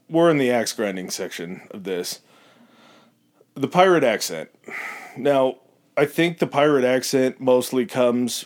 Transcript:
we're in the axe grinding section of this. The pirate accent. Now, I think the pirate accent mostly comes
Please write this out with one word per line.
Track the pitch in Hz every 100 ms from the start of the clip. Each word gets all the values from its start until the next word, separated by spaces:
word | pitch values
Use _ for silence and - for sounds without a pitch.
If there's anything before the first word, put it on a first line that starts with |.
| -
we're | 160 170
in | 151
the | 123
axe | 120 107
grinding | - 104 95 90
section | - 90 - 87 90 -
of | 107
this. | 95 90 87 - _ _ _ _ _ _ _ _ _ _ _ _ _
The | - 135
pirate | 180 190 170
accent. | 127 101 - 82 76 _ - - - - - -
Now, | 135 139 131 - _ _ _ -
I | 143
think | - 170 170
the | 139
pirate | 156 151 143
accent | 123 131 - 135 131 -
mostly | 131 127 127 127
comes | 120 131 123 120 120 -